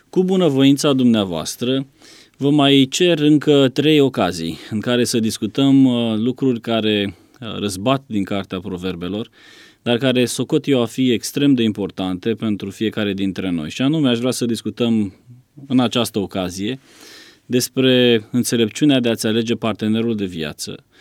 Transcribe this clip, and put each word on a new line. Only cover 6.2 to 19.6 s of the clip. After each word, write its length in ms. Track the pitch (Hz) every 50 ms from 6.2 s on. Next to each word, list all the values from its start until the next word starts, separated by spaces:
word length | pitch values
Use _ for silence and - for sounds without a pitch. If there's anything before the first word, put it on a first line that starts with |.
| 113 127 120 - 139 131 120 113
care, 560 | - 120 113 113 107 110 107 101 101 98 85 _ _ _ _ -
uh, 180 | 120 107 98 95
răzbat 460 | 98 104 92 95 101 127 139 135 135
din 180 | - 110 101 92
Cartea 360 | - 104 98 92 - 95 92
Proverbelor, 680 | 92 98 92 87 90 95 90 85 87 90 98 107 117 - _ _ - - - - - - _ _ -
dar 140 | 117 120
care 280 | 113 135 131 123 127 123
socot 440 | 113 - - 123 - 160 147 - 147
eu 120 | 135 123
a 60 | 117
fi 240 | 110 - 131 131 127
extrem 440 | 117 101 - - - 139 143 143 135
de 80 | 120 113
importante 720 | 110 104 107 95 90 - - 92 92 92 90 - 113 110
pentru 360 | - 117 110 104 92 104 98
fiecare 420 | 90 - 113 104 - 117 104 101 95
dintre 380 | 95 98 98 87 101 95 92
noi. 200 | 87 82 76 80
Și 120 | - - 127
anume, 260 | 139 156 160 143 127
aș 100 | 120 117
vrea 120 | 120 127
să 160 | 117 - 127
discutăm 680 | 117 113 104 - 110 - - 120 117 113 110 104 95 - _ _ - 123 - _ _ _ 147 135
în 140 | 139 127 127
această 380 | 123 113 - 123 113 - - 107
ocazie 600 | 95 - - 98 90 92 87 95 101 110 131 131 _ _ - - - - - - - - - _ _
despre 800 | - 120 123 120 - - 135 131 131 127 127 123 120 117 110 110 -
înțelepciunea 720 | - 123 113 - 131 117 113 104 - - 151 147 135 127
de 80 | 120 117
a-ți 180 | 113 - -
alege 280 | 113 107 117 113 113 117
partenerul 640 | -